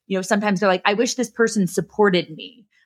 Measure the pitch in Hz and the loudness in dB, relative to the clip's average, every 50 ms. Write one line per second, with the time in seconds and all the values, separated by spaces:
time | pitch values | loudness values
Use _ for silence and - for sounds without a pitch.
0 | _ - 190 185 180 - 220 202 208 208 202 175 208 196 185 185 - 202 208 196 | _ -6 -6 -4 0 0 0 0 2 0 0 2 2 2 2 2 2 0 0 2
1 | 254 - - - 240 233 - - 226 220 214 214 190 170 - - 165 - - - | 0 -2 -2 -4 -4 -4 0 0 0 0 2 0 0 0 -2 -4 -6 -4 0 2
2 | 208 202 180 175 160 - 160 - 98 90 - - _ _ _ _ _ | 2 2 2 0 -2 -4 -10 -16 -16 -18 -20 -20 _ _ _ _ _